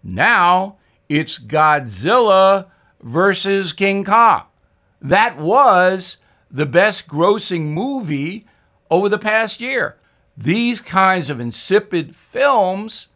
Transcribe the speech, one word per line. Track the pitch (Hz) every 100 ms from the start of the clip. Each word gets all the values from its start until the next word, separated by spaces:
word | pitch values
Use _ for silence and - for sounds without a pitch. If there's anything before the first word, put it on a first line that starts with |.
Now, | - 92 190 220 175 180 196 _ _ _ _
it's | 147 156 -
Godzilla | 113 151 156 147 123 95 139 247 220 190 190 196 190 _ _ _
versus | 117 143 196 185 196 196 180
King | - 196 196
Kong. | 190 220 226 139 - _ _ _ _ _
That | 139 185 233 151
was | 156 247 262 185 185 190 180 - _ _ _
the | 131 147
best | 170 208 - -
grossing | 147 180 208 - 175 151
movie | 156 254 269 175 143 151 208 _ _ _ _ _
over | 170 202
the | 208
past | 214 220 220 -
year. | 240 269 156 _ _ _ _ -
These | 117 208 240 233
kinds | - 185 190 185 139
of | 131
insipid | 120 - - 196 202 175 160
films | - _ 247 285 247 185 190 220 - -